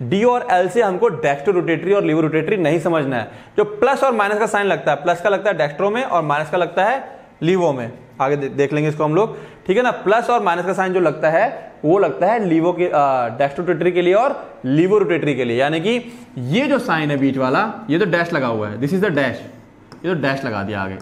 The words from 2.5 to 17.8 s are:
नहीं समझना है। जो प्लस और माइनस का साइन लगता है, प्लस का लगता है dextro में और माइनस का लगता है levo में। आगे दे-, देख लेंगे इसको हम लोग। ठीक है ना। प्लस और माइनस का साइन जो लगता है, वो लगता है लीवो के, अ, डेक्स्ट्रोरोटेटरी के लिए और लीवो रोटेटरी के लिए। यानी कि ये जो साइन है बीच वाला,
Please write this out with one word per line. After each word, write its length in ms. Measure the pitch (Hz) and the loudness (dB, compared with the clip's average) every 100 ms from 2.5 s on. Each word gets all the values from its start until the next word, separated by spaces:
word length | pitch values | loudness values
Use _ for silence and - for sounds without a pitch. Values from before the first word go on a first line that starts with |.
| 208 | 0
नहीं 220 | 151 165 | 2 0
समझना 380 | 180 165 139 127 | 0 0 0 -4
है। 140 | 107 - - - | -6 -12 -6 -2
जो 60 | |
प्लस 400 | 208 - 247 262 | -2 0 0 2
और 100 | 269 | 2
माइनस 260 | 233 202 208 | 2 0 0
का 60 | 214 | 0
साइन 220 | 208 202 | 0 0
लगता 240 | 160 160 | 0 0
है, 60 | 143 | 0
प्लस 240 | 160 - | 0 0
का 80 | 185 | 0
लगता 220 | 196 208 | 0 0
है 60 | 175 | 0
dextro 360 | 147 151 196 | -2 0 -2
में 100 | 220 | 0
और 200 | 262 175 | 0 -2
माइनस 260 | 156 147 151 | 0 -2 -2
का 80 | 185 | -2
लगता 280 | 170 180 196 | 0 2 0
है 340 | 262 - - - - | 0 -4 -16 -20 -4
levo 320 | 156 185 170 135 | 0 2 2 0
में। 160 | 117 120 - - | -6 -12 -18 -4
आगे 140 | 135 147 | 0 0
दे-, 160 | 139 | -2
देख 220 | 131 139 | 0 0
लेंगे 160 | 151 156 | 0 -2
इसको 140 | 151 | 0
हम 120 | 151 156 | 0 2
लोग। 220 | 226 - - - - | 0 -4 -16 -10 -2
ठीक 100 | 196 | 0
है 60 | |
ना। 80 | 247 | 0
प्लस 380 | - 180 220 233 | 0 2 2 2
और 140 | 240 | 0
माइनस 220 | 202 170 175 | 0 0 -2
का 80 | |
साइन 200 | 185 190 | -2 0
जो 60 | 185 | 2
लगता 300 | 165 143 156 | 0 2 2
है, 420 | 165 233 - - - 151 | 2 2 -2 -14 -4 0
वो 140 | 190 | 2
लगता 280 | 175 - 175 | 2 2 0
है 180 | 233 196 | 2 2
लीवो 280 | 160 170 | 2 2
के, 120 | 165 180 | 0 0
अ, 520 | 151 139 131 120 120 | 2 2 2 -2 0
डेक्स्ट्रोरोटेटरी 540 | 139 - 175 165 180 | -2 -2 -2 0 0
के 100 | 180 | 2
लिए 120 | 175 | 2
और 460 | 196 269 - - - 127 | 4 2 -2 -10 -10 -2
लीवो 320 | 143 180 208 | 2 4 4
रोटेटरी 380 | 185 165 147 131 | 2 0 0 -2
के 100 | 120 | 0
लिए। 120 | 117 | 0
यानी 220 | 143 160 | 0 0
कि 340 | 180 240 226 - - - | -2 -2 -4 -16 -16 -12
ये 300 | 123 185 285 | -2 0 2
जो 120 | 269 | 0
साइन 320 | 240 160 151 | 0 -2 -2
है 60 | 143 | 0
बीच 200 | 135 131 | 0 0
वाला, 360 | 127 151 220 - | 0 0 -2 -6